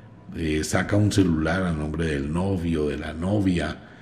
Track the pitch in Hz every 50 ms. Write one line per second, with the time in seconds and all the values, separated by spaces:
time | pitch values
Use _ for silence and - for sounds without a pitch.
0 | - - - - - - 90 87 82 78 76 78 78 - - 95 92 85 95 101
1 | 104 101 92 98 95 87 82 78 78 78 82 95 95 90 82 76 76 76 78 78
2 | 82 80 76 69 69 71 76 87 95 98 98 92 85 85 82 78 76 73 71 69
3 | 76 80 78 80 82 95 101 107 98 98 90 85 76 76 - - - - - -